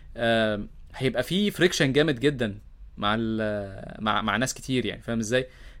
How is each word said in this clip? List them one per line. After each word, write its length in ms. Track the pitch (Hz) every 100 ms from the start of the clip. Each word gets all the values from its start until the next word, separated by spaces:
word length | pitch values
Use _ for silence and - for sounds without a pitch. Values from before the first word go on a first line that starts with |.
| - -
آم، 520 | 117 113 110 104 - - -
هيبقى 280 | - 135 120
في 280 | 123 180 208
فريكشن 420 | - 180 - 143
جامد 280 | 131 160 123
جدًا 380 | 139 139 113 98 - - - -
مع 200 | 104 110
ال-، 840 | 113 110 107 104 98 98 - -
مع، 200 | 107 104
مع 140 | 107 104
ناس 180 | 131
كتير 320 | - - 127 110
يعني، 160 | -
فاهم 160 | - 117
إزاي؟ 280 | 107 127 127 - - -